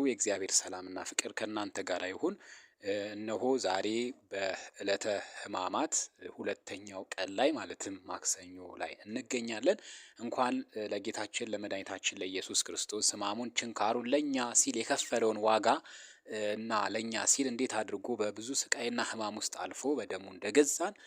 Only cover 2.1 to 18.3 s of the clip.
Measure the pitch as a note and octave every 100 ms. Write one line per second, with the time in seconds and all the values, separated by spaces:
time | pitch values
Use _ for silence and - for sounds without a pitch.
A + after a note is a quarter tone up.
2.1 | F#2+ E3 G3+ - - - _ G2+ G2+ G2+
3.1 | G#2+ A2 G#2 B2 C3 F#2+ F#2+ G2 A2+ B2
4.1 | - _ G2 - - - - G2 - -
5.1 | G2+ - - - C#3 F#2 G2+ D#4 - -
6.1 | - - - G#2 G2+ - G2 G#2 F#2+ G2
7.1 | - F#2+ G2 C3+ C#4+ F#2 - G#2 F#2+ F#2
8.1 | F2+ - - F2+ F2+ F2+ - D#2+ - G#2
9.1 | A2+ B2+ B2+ A#2 A2 C3+ G#3+ - - -
10.1 | - A#2 - B2+ C3 C3 - G#2 G#2 G2+
11.1 | G#2+ G#2+ - A2 G#2 G2+ G2 F#2+ F#2+ -
12.1 | - F#2 F#2+ - G2+ - - - G#2 G#2
13.1 | G#2 G2+ G#2+ A#2+ - A#2+ G#2+ G#2+ A#2+ A#2+
14.1 | C#3+ D3+ C3 A#2+ A2+ - A#2 G#2+ C#3 -
15.1 | A#2+ A2+ G#2+ A2 A2 G#2+ C#3+ - - -
16.1 | - - G#2+ G#2 - A2+ A2+ - G#2+ A2+
17.1 | A2+ G2 - C3+ A#2 B2+ A2 G#2 G2 -
18.1 | A#2+ G#2